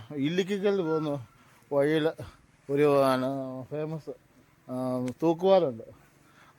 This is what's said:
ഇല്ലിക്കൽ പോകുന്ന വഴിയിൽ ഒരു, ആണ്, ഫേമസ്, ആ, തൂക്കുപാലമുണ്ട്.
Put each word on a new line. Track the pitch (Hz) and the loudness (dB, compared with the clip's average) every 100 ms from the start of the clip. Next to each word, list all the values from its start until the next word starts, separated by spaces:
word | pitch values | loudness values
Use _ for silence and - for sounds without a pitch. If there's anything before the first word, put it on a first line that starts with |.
| 110 147 143 | -10 -4 -2
ഇല്ലിക്കൽ | 180 190 202 202 196 160 | 0 -2 0 0 0 0
പോകുന്ന | 160 156 143 110 _ _ _ - 143 | -2 -2 -6 -8 _ _ _ -4 0
വഴിയിൽ | 143 156 156 - 123 - _ _ - | 2 2 0 -4 -16 -18 _ _ -4
ഒരു, | 143 147 143 135 | 2 4 6 4
ആണ്, | 131 131 139 131 131 127 | 2 0 -4 -8 -10 -10
ഫേമസ്, | 147 156 156 - - _ _ _ _ - | -8 -8 -8 -12 -16 _ _ _ _ -12
ആ, | 127 127 127 127 - | -6 -4 -4 -4 -2
തൂക്കുപാലമുണ്ട്. | 165 165 190 190 151 113 - - _ _ _ _ - | 0 2 4 4 4 -4 -14 -20 _ _ _ _ -20